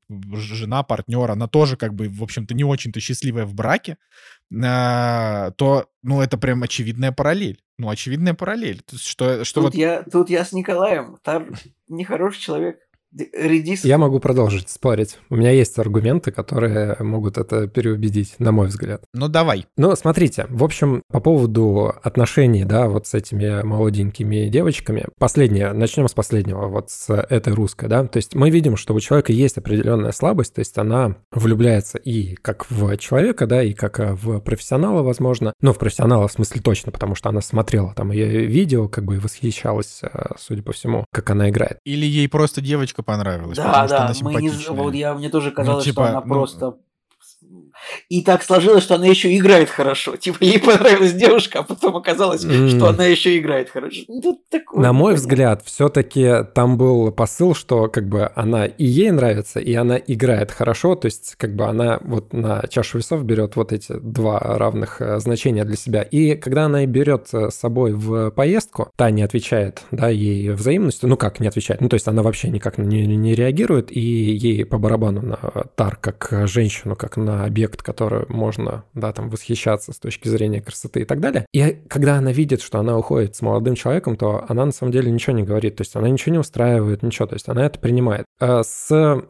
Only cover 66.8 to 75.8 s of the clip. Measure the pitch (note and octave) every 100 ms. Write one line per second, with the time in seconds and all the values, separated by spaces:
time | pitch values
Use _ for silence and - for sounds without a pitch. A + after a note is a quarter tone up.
66.8 | C3+ B2 C#3+ C3+ - A#2 G#2+ - A#2 A#2+
67.8 | A#2+ G#2 G#2+ A2+ A2 A2 C#3+ G#3+ - -
68.8 | A2 - A#2 G#2+ G#2 A#2 - A#2 G2 -
69.8 | - A#2+ A#2 G#2+ G#2 G2+ G2+ G2+ G#2+ F3
70.8 | F3 - B2+ B2+ G#2 - A2 - - G#2
71.8 | B2 A#2 - A2 A2 G#2 - G#2+ A2+ -
72.8 | G#2 G#2+ G#2 G#2+ A2 A2+ B2 D3 A#3 D3+
73.8 | - B2+ A#2 A#2 G#2+ G#2+ A#2 G#2+ G#2 A2
74.8 | G#2+ A2+ A2 G2 A2+ - - - - -